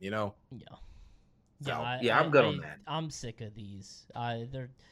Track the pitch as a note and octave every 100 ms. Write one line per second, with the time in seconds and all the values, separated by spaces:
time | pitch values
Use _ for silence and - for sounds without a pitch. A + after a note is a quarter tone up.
0 | G2 G#2+ G2+ - - A#2+ - - - -
1 | - - _ _ _ - C#3+ D3+ A#2+ B2
2 | A#2 B2 D#3+ C#3+ A2 F#2 D2+ - - D#3+
3 | D#3 - A#2 - G#2+ G#2+ G2+ G2 F#2+ -
4 | - A2+ A#2+ A#2 A#2 C3 B2+ - -